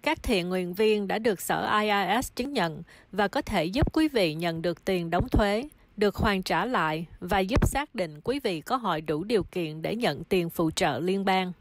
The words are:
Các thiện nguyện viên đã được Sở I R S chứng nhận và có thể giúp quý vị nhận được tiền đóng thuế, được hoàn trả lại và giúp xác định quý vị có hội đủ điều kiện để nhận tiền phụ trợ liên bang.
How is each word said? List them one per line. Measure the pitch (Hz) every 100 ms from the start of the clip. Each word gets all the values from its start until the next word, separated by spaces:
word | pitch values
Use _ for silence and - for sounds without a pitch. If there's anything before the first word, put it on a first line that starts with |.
Các | - 320
thiện | - 208 175
nguyện | 185 180
viên | 180 220 214 196
đã | 196
được | 226 190
Sở | - 160 - 214
I | 214
R | 202 180 220
S | 262 -
chứng | 262
nhận | 277 170 151 170 - -
và | 185 208
có | 269
thể | - 208
giúp | 165 214 -
quý | 320 311
vị | 262 175
nhận | 151 170 165
được | 170 170
tiền | - 185 170
đóng | 175 254
thuế, | 247 202 208 285 - _ -
được | 208 -
hoàn | 214 196
trả | 185 165 208
lại | 240 160 160 170 -
và | 180 202
giúp | 190 262 -
xác | 269 294
định | - 175 151
quý | 190 277
vị | 240 170
có | - 254
hội | 226 160
đủ | 160 151
điều | 196 226
kiện | 165 185 160 156
để | 160 220
nhận | 220 139
tiền | 165 185 170
phụ | - 165
trợ | - 175 127
liên | 175 196
bang. | 196 185 185 175